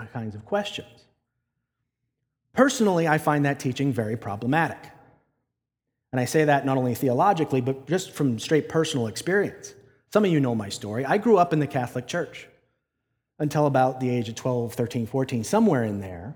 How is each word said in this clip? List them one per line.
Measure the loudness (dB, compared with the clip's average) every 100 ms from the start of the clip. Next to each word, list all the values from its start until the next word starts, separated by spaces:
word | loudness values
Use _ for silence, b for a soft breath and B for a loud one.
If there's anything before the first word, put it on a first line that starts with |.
| -12
kinds | -10 -8
of | -10 -4
questions. | -4 -4 -8 -14 -20 _ _ _ _ _ _ _ _ _ _ _ _ _ _ _
Personally, | 2 2 4 2 4 2
I | 2
find | 2 2 2
that | 0
teaching | -4 -2 -2
very | -2 -4 -6
problematic. | -8 -6 0 0 0 -4 -18 -20 _ _ _ _ _ _ _ _ _ _ _
And | -4
I | 0
say | 2 4
that | 2 2
not | 0
only | 0 0
theologically, | 0 2 2 2 0 0
but | -2 -4 -4
just | -4 -4
from | -2 -2 -2
straight | 0 0 2
personal | 0 0 -2 -4
experience. | -4 -2 0 0 -6 -18 -20 b b _
Some | 2
of | 4
you | 2
know | 2 -2
my | -6
story. | -8 -6 -4
I | 0 2
grew | 4 6
up | 6
in | 2
the | 0
Catholic | -2 -4 -6 -6
Church | -6 -8 -12 -20 _ _ _ _ _ _ _ _ -6
until | -2 2 2
about | 4 2 0
the | -2
age | -2 -4
of | -6
twelve, | -4 -2 -2
thirteen, | -4 -4 -4 -4
fourteen, | -4 -2 -4
somewhere | 0 2 4 2
in | 0 -4
there | -8 -12 -14